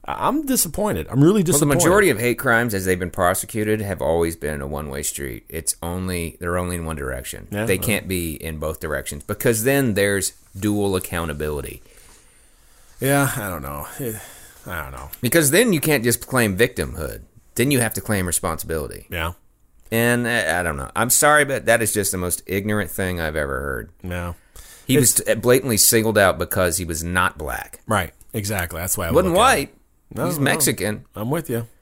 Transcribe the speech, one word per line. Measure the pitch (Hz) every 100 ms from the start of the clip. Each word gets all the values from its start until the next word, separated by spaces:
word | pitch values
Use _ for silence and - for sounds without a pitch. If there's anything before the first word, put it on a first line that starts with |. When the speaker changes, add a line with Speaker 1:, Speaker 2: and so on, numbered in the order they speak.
| -
Speaker 1:
I, | - 139
I'm | 277 285
disappointed. | 254 165 - 208 101 73
I'm | 127
really | 151 214
Speaker 2:
Well, | 165
the |
Speaker 1:
disappointed. | 147 151 139
Speaker 2:
majority | - 196 190
of | 107
hate | 123 117
crimes, | 131 113 120 98
as | 92
they've | 90
been | 90
prosecuted, | - 90 95 - 113 107 107
have | 101 92
always | 67 85 85 80
been | 73 76
a | 69
one-way | 73 76 67
street. | 71 - 69 55 -
It's | 80 - -
only, | 85 90 92 87 82 -
they're | 87 90
only | 87 87
in | 80
one | 78
direction. | 67 64 - - 50
Speaker 1:
Yeah, | 104 110
Speaker 2:
They | 95
Speaker 1:
well. | 92
Speaker 2:
can't | 101 87
be | 90 82 73
in | 82 78
both | 78 78
directions, | 80 69 - 73
because | - 104 127 110
then | 117 139 131 98
there's | 101 98 90 - - 98
dual | 104 104 101 92
accountability. | - 87 82 73 76 73 - - - - - - _ _ _ _ _ - - -
Speaker 1:
Yeah, | 131 143 135 123
I | 104
don't | 85
know. | 67 71 73 -
Eh, | 127 107 - - - - -
I | 87
don't | 69
know. | 65 69 -
Speaker 2:
Because | 123 165 143
then | 165 247
you | 160
can't | 156 143
just | 117 113 -
claim | 127 110 95
victimhood. | 120 - 71 82 71 - - - _ -
Then | 127
you | 135
have | 113 -
to |
claim | - 101 90
responsibility. | 82 92 80 - 80 64 - -
Speaker 1:
Yeah. | 87 82 - _ _ _ _ -
Speaker 2:
And | 113 117 120 120
I, | 117 80 85
I |
don't | 85 71
know. | 65 -
I'm | 117
sorry, | - 147 151 139
but | 127 110
that | 117
is | 110
just | 104 98
the | 92
most | 87 - -
ignorant | 98 104 107 101
thing | - 92 90
I've | 80 78
ever | 71 65
heard. | 71 62 55 -
Speaker 1:
No. | 90 87 87 85 _ - - - -
Speaker 2:
He | 135
Speaker 1:
It's | 123 -
Speaker 2:
was | -
t-, | 113
blatantly | 120 131 131 107
singled | - 117 110 104
out | 92 85
because | 87 - 90 85
he | 85
was | 78
not | 85 90 92 -
black. | 73 60 - - -
Speaker 1:
Right. | 104 85 _ -
Exactly. | 117 101 101 87 82
That's | 90 -
why | 85
I |
Speaker 2:
Wasn't | 147 185
Speaker 1:
look | 175
at | 254
it. | 220
Speaker 2:
white. | 135 _ _ _ _
Speaker 1:
No, | - 165
Speaker 2:
He's | 160
Speaker 1:
no. |
Speaker 2:
Mexican. | 139 208 151 117 95 104 - -
Speaker 1:
I'm | 113
with | 160 160
you. | 117 113 _